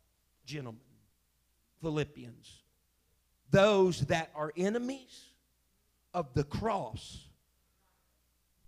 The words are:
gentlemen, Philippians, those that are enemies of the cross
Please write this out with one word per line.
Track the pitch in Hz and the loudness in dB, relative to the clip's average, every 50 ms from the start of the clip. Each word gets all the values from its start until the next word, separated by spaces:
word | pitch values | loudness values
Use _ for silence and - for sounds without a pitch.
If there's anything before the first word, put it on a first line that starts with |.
| _ _ _ _ _ _ _ _ _ | _ _ _ _ _ _ _ _ _
gentlemen, | 127 139 151 131 120 113 117 - _ _ _ _ _ _ _ _ _ _ _ _ _ _ _ _ _ _ _ | -14 -12 -10 -10 -12 -14 -16 -20 _ _ _ _ _ _ _ _ _ _ _ _ _ _ _ _ _ _ _
Philippians, | - 165 151 156 143 143 - - 123 120 120 - - - - - _ _ _ _ _ _ _ _ _ _ _ _ _ _ _ _ _ - | -6 -4 -2 -2 -4 -4 -8 -14 -18 -18 -18 -20 -20 -20 -20 -20 _ _ _ _ _ _ _ _ _ _ _ _ _ _ _ _ _ 4
those | 135 196 196 214 208 196 190 185 170 - - | 6 8 8 8 8 6 6 4 2 0 -2
that | 147 175 165 165 - - | -2 -2 -2 -2 -4 -6
are | 151 151 156 - | -6 -6 -6 -4
enemies | 170 180 202 220 240 240 247 269 269 254 - - - - - _ _ _ _ _ _ _ _ _ _ _ _ _ _ _ _ - | -2 -2 0 0 -2 -4 -6 -8 -10 -14 -20 -20 -20 -20 -20 _ _ _ _ _ _ _ _ _ _ _ _ _ _ _ _ -6
of | 175 170 135 - | -6 -6 -2 -2
the | 156 143 | -2 -2
cross | 143 - - 202 226 208 190 147 113 110 - - - - - - - - _ _ _ _ _ _ _ _ _ _ _ _ _ _ _ _ _ _ _ _ _ _ _ _ _ - | 0 -2 -4 -2 -2 -2 -4 -4 -6 -10 -12 -14 -16 -18 -20 -20 -20 -20 _ _ _ _ _ _ _ _ _ _ _ _ _ _ _ _ _ _ _ _ _ _ _ _ _ -20